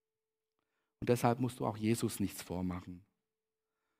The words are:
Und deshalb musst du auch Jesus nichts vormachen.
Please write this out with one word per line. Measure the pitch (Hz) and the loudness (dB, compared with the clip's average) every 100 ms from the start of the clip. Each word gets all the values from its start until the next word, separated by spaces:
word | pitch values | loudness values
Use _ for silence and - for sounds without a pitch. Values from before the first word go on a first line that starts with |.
| _ _ _ _ _ _ _ _ _ - | _ _ _ _ _ _ _ _ _ -6
Und | 120 | 0
deshalb | 123 123 117 | 4 4 4
musst | 127 - | 0 -2
du | 131 | -4
auch | 107 | 0
Jesus | 107 113 113 - | 2 2 0 0
nichts | 98 - | -2 -4
vormachen. | - 87 92 90 92 90 - _ _ _ _ _ _ _ _ | -8 -4 -2 -4 -8 -14 -18 _ _ _ _ _ _ _ _